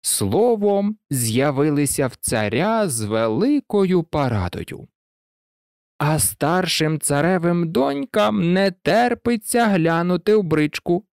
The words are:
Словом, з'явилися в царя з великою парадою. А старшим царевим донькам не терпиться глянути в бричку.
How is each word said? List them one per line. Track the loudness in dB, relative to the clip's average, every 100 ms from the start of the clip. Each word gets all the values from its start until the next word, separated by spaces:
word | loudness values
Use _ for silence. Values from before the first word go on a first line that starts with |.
Словом, | -4 -2 0 2 2 2 0 0 -2 -4 _
з'явилися | -4 -2 0 0 2 0 2 -2 -2 -4
в | -4
царя | -4 -2 -2 0 0 0 -2
з | -2
великою | -2 0 0 0 0 0 0 0 2 2
парадою. | 0 -2 0 0 -2 -6 -10 -12 -16 _ _ _ _ _ _ _ _ _ _ _
А | -2 0
старшим | -2 -2 0 0 0 -2 -2 -2
царевим | -2 0 2 0 0 0 0
донькам | 0 -2 -2 -4 0 0 0 0
не | 2 0
терпиться | -2 0 2 2 0 -2 -2 0 0 2
глянути | 2 2 2 0 0 2
в | 2
бричку. | 2 0 0 -2 -2 -2 -2